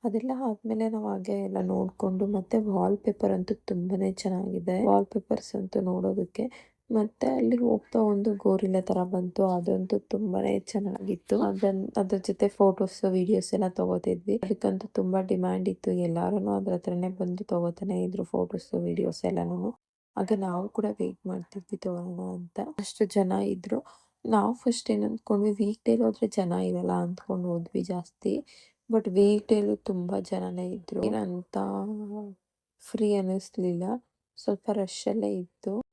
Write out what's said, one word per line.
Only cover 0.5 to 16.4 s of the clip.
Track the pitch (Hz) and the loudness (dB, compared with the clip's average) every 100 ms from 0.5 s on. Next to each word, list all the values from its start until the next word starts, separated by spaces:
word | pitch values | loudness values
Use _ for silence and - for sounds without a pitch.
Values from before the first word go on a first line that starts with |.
| 208 226 220 220 | -4 -4 -2 0
ನಾವು | 220 214 | -2 -4
ಹಾಗೆ | 196 190 202 | -4 -2 -4
ಎಲ್ಲ | 196 190 | -2 -2
ನೋಡ್ಕೊಂಡು, | 185 185 185 - 196 185 196 | 0 0 -2 0 -2 0 0
ಮತ್ತೆ | 208 185 226 | 0 2 0
ವಾಲ್‌ಪೇಪರ್ | 214 190 180 202 - 202 202 | 2 2 4 2 0 2 2
ಅಂತೂ | 190 180 | 2 0
ತುಂಬಾನೇ | 202 - 185 180 190 190 | -4 -2 -2 0 0 0
ಚೆನ್ನಾಗಿದೆ, | 190 190 185 190 190 175 185 208 | -2 -2 -2 -2 -4 -2 2 6
ವಾಲ್‌ಪೇಪರ್ಸ್ | 202 202 214 - 214 - 202 | 6 4 -2 -2 -4 -2 -6
ಅಂತೂ | 190 202 | -2 -2
ನೋಡೋದಕ್ಕೆ. | 185 180 185 196 180 - 240 - - _ _ | 0 0 0 0 -2 -4 -6 -6 -20 _ _
ಮತ್ತೆ | 220 214 _ 254 | 0 0 _ -2
ಅಲ್ಲಿ | 262 233 240 | 2 2 4
ಹೋಗ್ತಾ | 240 220 - 233 | 4 2 2 2
ಒಂದು | 214 202 214 202 | 4 4 2 2
ಗೋರಿಲ್ಲಾ | 202 190 190 185 | 4 4 4 0
ಥರ | 185 185 | 2 0
ಬಂತು, | 180 185 180 180 190 | 2 0 -2 2 2
ಅದಂತೂ | 180 175 190 185 202 | 2 2 0 0 -2
ತುಂಬಾನೇ | - 196 214 185 - 196 | -2 -2 0 0 0 -2
ಚೆನ್ನಾಗಿತ್ತು. | 196 208 202 - 196 185 - 202 | -2 -4 -4 -4 -6 -6 0 0
ಅದನ್-, | 208 196 196 190 190 - | 2 2 0 0 -2 -2
ಅದ್ರ | 190 196 | 0 0
ಜೊತೆ | - 196 202 | -2 0 0
ಫೋಟೋಸ್, | - 202 190 190 - | 6 4 4 -2 0
ವಿಡಿಯೋಸ್ | 196 185 180 202 180 | 2 2 4 2 2
ಎಲ್ಲ | 190 185 | 0 0
ತಗೋತಿದ್ವಿ. | 180 185 180 180 180 185 214 | 0 0 0 0 -2 0 -2
ಅದಕ್ಕಂತೂ | 190 196 202 190 - | 0 0 0 0 -4
ತುಂಬಾ | - 185 190 | -2 0 0
ಡಿಮ್ಯಾಂಡ್ | 185 185 180 185 190 | 0 0 0 0 -2
ಇತ್ತು, | 185 - | -2 -2
ಎಲ್ಲಾರುನು | 180 175 170 180 202 | 0 0 0 0 0